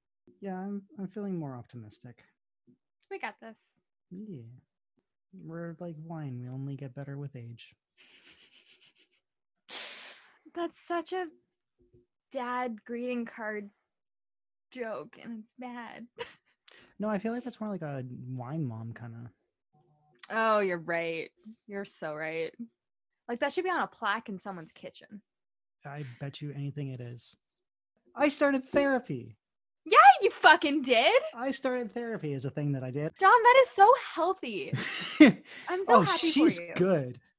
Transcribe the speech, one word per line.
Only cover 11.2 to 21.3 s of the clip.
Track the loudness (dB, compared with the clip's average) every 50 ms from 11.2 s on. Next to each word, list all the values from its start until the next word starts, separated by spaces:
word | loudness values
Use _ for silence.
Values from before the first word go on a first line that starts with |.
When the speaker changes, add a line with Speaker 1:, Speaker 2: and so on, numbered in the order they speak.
| -6 -8 -10 _ _ _ _ _ _ _ _ _ _ _ _ -20 _ _ _ _ _ _ -10
Speaker 2:
dad | -8 -6 -6 -4 -4 -4 -4 -6 -10 -12
greeting | -10 -10 -8 -6 -6 -4 -6 -6
card | -8 -10 -10 -10 -8 -8 -8 -10 -12 -16 _ _ _ _ _ _ _ _ _ _ _ _ _ _ _ _ _ _ _
joke, | -12 -10 -8 -8 -8 -8 -10 -12 -16 -18 -14
and | -14 -12 -12 -14
it's | -16 _ -16
bad. | -14 -14 -12 -12 -14 -14 -16 -18 -18 -16 _ -14
<laughs> | -14 -14 -16 -20 _ _ _ _ _ -20 -20 -20 -20 -20 _ -8
Speaker 1:
No, | -4 -4
I | -2 -2
feel | -2 -4 -6
like | -6 -8
that's | -10 -10 -10
more | -8 -8
like | -8 -6 -8
a | -8 -8 -8 -8 -10 -12 -12 -12
wine | -10 -10 -10 -8 -8 -6 -6 -4
mom | -6 -6 -8 -10 -12 -12 -12
kinda. | -14 -14 -14 -14 -16 -18 -20 _ _ _ _ _ _ _ _ _ _ _ _ _ _ _ _ _ -12 -6
Speaker 2:
Oh, | -4 0 2 2 2 2
you're | 2 0 -2 -4
right. | -4 -4 -4 -4 -2 -4 -6 -8 -8 -12